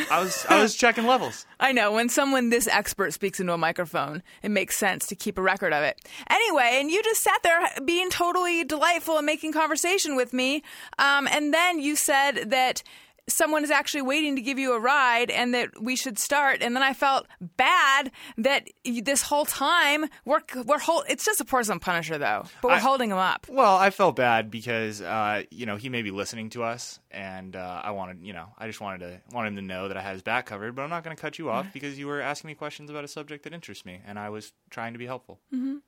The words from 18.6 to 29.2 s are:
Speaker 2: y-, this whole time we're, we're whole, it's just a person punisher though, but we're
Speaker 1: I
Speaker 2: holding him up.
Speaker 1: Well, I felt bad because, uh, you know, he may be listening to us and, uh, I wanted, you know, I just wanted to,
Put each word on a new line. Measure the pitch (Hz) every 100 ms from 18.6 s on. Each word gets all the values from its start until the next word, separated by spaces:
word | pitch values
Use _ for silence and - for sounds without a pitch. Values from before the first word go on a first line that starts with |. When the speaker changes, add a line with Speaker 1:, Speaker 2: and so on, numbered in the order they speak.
| - _
Speaker 2:
y-, | 254 240 247
this | 277
whole | - 294 294
time | - 277 339 294 302 311 - 226
we're, | 311 - 254 226
we're | 285
whole, | - 339 -
it's | 294
just | 427 427
a | 269
person | 254 214 170
punisher | 190 170 160 151
though, | 113 104 - -
but | 247
we're |
Speaker 1:
I | 220
Speaker 2:
holding | 262 269 226
him | 190
up. | 185 - -
Speaker 1:
Well, | 262 220 190
I | 196
felt | 196 180 131
bad | 123 113 110
because, | 113 120 117 110 104
uh, | 87 110 104 104 -
you | 85 117
know, | 104
he | 127
may | 123
be | 104
listening | 98 95 117 110
to | 120
us | 117 120 - - _
and, | 95 95 95 92 95
uh, | 90 87
I | 95
wanted, | 101 92 92 95
you |
know, | 87 92 -
I | 110
just | 104
wanted | 101 92
to, | 87 92